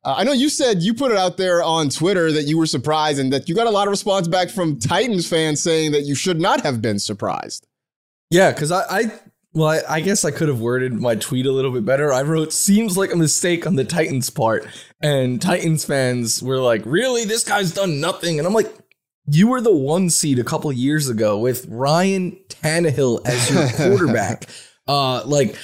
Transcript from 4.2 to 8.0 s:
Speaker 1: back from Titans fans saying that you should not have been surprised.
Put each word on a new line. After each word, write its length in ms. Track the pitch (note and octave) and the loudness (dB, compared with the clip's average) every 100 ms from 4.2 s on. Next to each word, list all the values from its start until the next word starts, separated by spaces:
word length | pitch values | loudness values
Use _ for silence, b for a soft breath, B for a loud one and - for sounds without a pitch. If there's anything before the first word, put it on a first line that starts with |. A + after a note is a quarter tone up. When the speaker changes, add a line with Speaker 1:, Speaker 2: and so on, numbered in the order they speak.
| E3 | 0
Speaker 1:
back 200 | F3+ F3+ | 0 -2
from 300 | - E3+ C#3 | -2 -2 -2
Titans 480 | - F3+ B3 F#3+ E3 | -2 0 0 -2 0
fans 340 | E3 D#3 D3 | 0 0 0
saying 300 | F3 D#3+ D#3 | 0 0 2
that 120 | D3 | 0
you 120 | C#3+ C3+ | -2 -2
should 240 | F#3 E3 | -2 0
not 220 | F#3 C4+ | 2 0
have 200 | D#3 A#2+ | 0 -2
been 180 | A2+ G2+ | -2 -2
surprised. 680 | - G2+ G#2 C2 - - _ _ _ _ | -4 -6 -4 -6 -8 -14 _ _ _ _